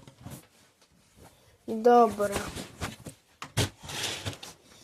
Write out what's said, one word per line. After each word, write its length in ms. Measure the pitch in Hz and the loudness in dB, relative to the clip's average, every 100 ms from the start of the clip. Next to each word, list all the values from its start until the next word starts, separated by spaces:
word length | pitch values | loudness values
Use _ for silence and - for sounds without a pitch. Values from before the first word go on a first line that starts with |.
| - - - - - - - _ _ _ _ - - - - - - | -20 -20 -18 -18 -20 -20 -20 _ _ _ _ -20 -20 -20 -20 -20 -8
dobra. 640 | 220 233 240 226 208 202 202 - - - - - - - - _ _ - - - - - - - - - - - - - - | 2 6 8 8 4 -2 -2 -6 -10 -14 -12 -12 -12 -18 -20 _ _ -6 -2 -2 -4 -14 -8 -8 -6 -10 -10 -16 -20 -20 -20